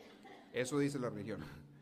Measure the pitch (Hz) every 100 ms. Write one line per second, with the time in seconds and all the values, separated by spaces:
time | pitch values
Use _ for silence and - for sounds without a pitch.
0 | - - - - - 123 123 147 143 139
1 | 120 104 104 98 78 - - -